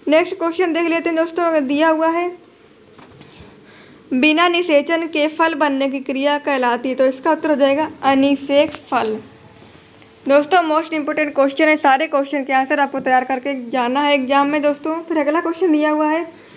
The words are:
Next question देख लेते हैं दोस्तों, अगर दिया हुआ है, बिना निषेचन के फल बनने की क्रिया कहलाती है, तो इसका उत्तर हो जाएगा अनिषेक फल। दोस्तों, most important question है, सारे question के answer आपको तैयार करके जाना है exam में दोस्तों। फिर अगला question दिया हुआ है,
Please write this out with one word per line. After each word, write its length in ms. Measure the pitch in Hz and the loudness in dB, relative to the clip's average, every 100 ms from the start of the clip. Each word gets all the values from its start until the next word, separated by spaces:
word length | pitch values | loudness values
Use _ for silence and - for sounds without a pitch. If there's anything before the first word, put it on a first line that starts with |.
| - | 0
Next 280 | 311 349 381 | 2 2 -4
question 380 | 339 339 359 | -6 -2 -2
देख 140 | 320 339 | 0 -2
लेते 220 | 330 330 | -2 -2
हैं 60 | 320 | -2
दोस्तों, 280 | 330 339 | -2 -2
अगर 180 | 339 311 | 0 0
दिया 280 | 262 285 320 | 0 0 2
हुआ 180 | 311 320 | 2 0
है, 300 | 339 349 359 - - - - - - - - - - - - - - - - - | 0 -4 -8 -20 -20 -20 -20 -20 -20 -20 -20 -20 -20 -20 -20 -20 -20 -20 -20 -6
बिना 340 | 254 302 311 349 | 2 2 4 2
निषेचन 600 | 349 349 294 294 330 330 | 2 2 2 2 -2 -2
के 200 | 311 302 | -2 -2
फल 260 | 311 330 | 0 -2
बनने 360 | 311 294 269 277 | 0 -2 0 -2
की 100 | 269 | -4
क्रिया 380 | 269 269 285 294 | -6 -2 0 -2
कहलाती 520 | 294 269 240 240 262 | -2 0 0 -2 -4
है, 60 | 254 | 0
तो 100 | 262 | 0
इसका 260 | 262 330 | 0 -2
उत्तर 180 | 311 311 | -2 0
हो 60 | 285 | 2
जाएगा 360 | 277 277 302 - | 2 2 -2 -2
अनिषेक 640 | 269 269 277 277 277 277 302 | 0 2 2 0 0 2 2
फल। 500 | - - 247 220 214 - - - - - - - - - - - | -2 -6 -4 -2 -6 -10 -20 -20 -20 -20 -20 -20 -20 -20 -12 2
दोस्तों, 360 | 311 294 370 | 2 4 2
most 300 | 320 311 320 | 2 0 0
important 420 | 320 294 302 294 285 | -4 -4 -2 -2 0
question 300 | 277 269 311 | 0 2 2
है, 120 | 302 | 4
सारे 300 | 294 269 311 | 2 2 2
question 360 | 294 277 294 | -2 -2 -4
के 100 | 269 | 0
answer 260 | 262 269 294 | 0 0 0
आपको 200 | 269 269 | 0 -2
तैयार 240 | 262 254 | 0 0
करके 460 | 254 262 269 262 240 | 0 -4 -4 -6 -4
जाना 320 | 254 240 269 | -2 0 0
है 140 | 294 285 | 0 0
exam 320 | 254 277 285 | 2 0 2
में 140 | 302 | 0
दोस्तों। 340 | 294 285 320 320 | 0 -2 -4 -6
फिर 220 | 330 311 | -4 -2
अगला 240 | 285 320 | 0 -2
question 300 | 330 339 370 | -2 -2 0
दिया 180 | 302 302 | 2 2
हुआ 180 | 302 302 | 0 0
है, 200 | 320 339 - - | -2 -4 -14 -20